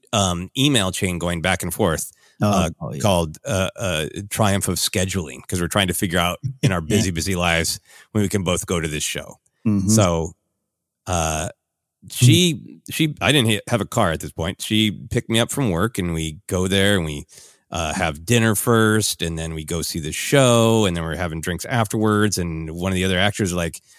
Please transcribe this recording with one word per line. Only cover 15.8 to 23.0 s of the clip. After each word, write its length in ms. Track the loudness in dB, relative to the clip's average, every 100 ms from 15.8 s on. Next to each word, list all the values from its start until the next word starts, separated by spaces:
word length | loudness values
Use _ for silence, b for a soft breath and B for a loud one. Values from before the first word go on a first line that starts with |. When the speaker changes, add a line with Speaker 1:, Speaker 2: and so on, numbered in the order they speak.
| -2 -2
Speaker 1:
and 160 | -4
we 260 | -2 -4 -8 -6
go 200 | -2 0
there, 280 | 2 4 2
and 100 | 0
we, 200 | -6 -10 B B B B
uh, 240 | -6 -4
have 320 | -2 -4 -4 0
dinner 300 | 2 4 2
first, 680 | 2 4 4 4 0 -2
and 160 | -4 -4
then 160 | -6
we 120 | -6 -4
go 160 | -4
see 180 | -4 -6
the 120 | -6
show, 720 | -6 0 4 6 6 6 4 2
and 100 | 0
then 80 |
we're 120 | -4 -4
having 240 | -4 -6
drinks 240 | -6 -6 -4
afterwards. 720 | -2 -2 0 2 2 2 0
And 340 | -4 -6 -8
one 200 | -4 -2
of 40 |
the 80 | 0